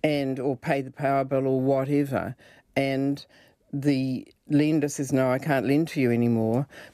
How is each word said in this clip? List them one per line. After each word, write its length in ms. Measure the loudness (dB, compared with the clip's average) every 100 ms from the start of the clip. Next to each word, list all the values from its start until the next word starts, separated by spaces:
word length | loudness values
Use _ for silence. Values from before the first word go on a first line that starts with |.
and, 360 | -2 0 -2 -2
or 160 | -4 -4
pay 260 | -2 -2
the 100 | -4
power 320 | -4 0 0 0
bill 200 | 0 0
or 140 | 0
whatever. 760 | 2 0 2 0 0 -2 -4 -10 -18 -20 _ -4
And 480 | -2 0 -2 -2 -8 -20 -20 _ _
the 540 | -2 0 2 0 -4 -8 _ 0
lender 380 | 2 2 2 0
says, 240 | -4 -2
"No, 160 | 0 2
I 60 | 0
can't 300 | 0 0 2
lend 220 | 2 0
to 120 | 0
you 100 | 2
anymore," 540 | 2 2 2 2 0 -2 -10 -10